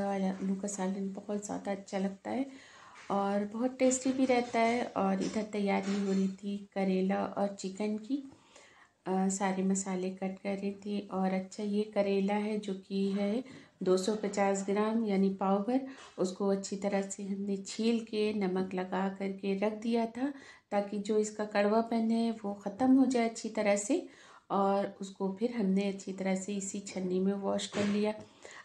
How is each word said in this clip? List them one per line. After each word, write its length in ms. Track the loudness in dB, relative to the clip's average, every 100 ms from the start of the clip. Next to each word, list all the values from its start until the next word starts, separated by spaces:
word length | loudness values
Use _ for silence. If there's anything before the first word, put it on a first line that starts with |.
| 0
और 160 | 0
आलू 320 | -2 -2 -2
का 140 | -2 -4
सालन 400 | -4 -4 -2 -4
बहुत 320 | -8 -6 -6
ज़्यादा 260 | -4 -6 -4
अच्छा 260 | -6 -6 -4
लगता 320 | -4 -4 -6
है 160 | -4 -4 -8 -20 -20 -20 -16 -4
और 340 | 0 0 0
बहुत 340 | -2 -2 -2 2
tasty 340 | 2 2 0
भी 120 | 0
रहता 360 | 2 2 2 2
है। 220 | 2 2 -2
और 360 | 0 0 2
इधर 200 | 0 -2 -4
तैयारी 420 | 0 2 2 0 0
हो 160 | 2
रही 140 | 2 2
थी 220 | -2 -6 -6 -6
करेला 500 | -2 2 2 2 2 0
और 280 | 0 -2
chicken 420 | -2 -8 -4 -2 -2
की। 180 | -2 -4 -4 -16 -20 -20 -20 -20 -20 _ -2
अ, 220 | 2 2
सारे 320 | 2 0 2
मसाले 480 | 2 2 0 -2 -4
cut 260 | -4 -6 -4
कर 180 | -6 -4
रही 160 | -4
थी। 240 | -6 -6 -6 -4
और 200 | 0 0
अच्छा, 300 | 0 -4 -6
ये 200 | -2 0 0
करेला 400 | 2 2 4 2 2
है 180 | 0 -2
जो 160 | -4 -6
कि 300 | -4 -2 0
है 320 | 2 0 0 -4 -12 -18 -4
दो 140 | 2 2
सौ 180 | 2 0
पचास 480 | -2 2 2 2 0
ग्राम 360 | 2 2 2 2
यानी 240 | 4 4 2
पाव 220 | 2 2
भर, 180 | 4 0 0 -12 -12 -4
उसको 300 | -2 0 0
अच्छी 280 | 0 -2 -4
तरह 240 | 0 0 -2
से 160 | -6
हमने 340 | -6 -4 -2 -4
छील 420 | -4 -2 2 2
के 280 | 0 0 0 2
नमक 380 | 0 0 -2
लगा 340 | -2 -2 0 0 -2
करके 380 | -4 -4 -2 2
रख 220 | 0 0
दिया 240 | 0 0 0
था 240 | -2 -4 -6 -14 -20 -4
ताकि 280 | -2 0 -2
जो 180 | 0 2
इसका 260 | 2 -2 -2
कड़वापन 640 | 2 4 4 4 2 2
है 200 | 2 2
वो 200 | -2 -6 -6
ख़त्म 400 | -6 2 6 8
हो 100 | 8
जाए 220 | 4 2
अच्छी 200 | 0 -6
तरह 260 | 0 2 2
से। 280 | 4 0 0 -14 -20 -20 -4
और 340 | 0 2 2 0 -4
उसको 280 | -12 -4 -4 -2
फिर 140 | -2
हमने 340 | 0 2 4 2
अच्छी 240 | -2 -6
तरह 220 | -4 0 0
से 180 | -2
इसी 240 | -6 -4 -8
छन्नी 380 | -8 -6 -2 2
में 120 | 2
wash 320 | 0 0 -2 -2
कर 180 | -2
लिया। 280 | 0 2 0 -2 -10 -20 -20 -12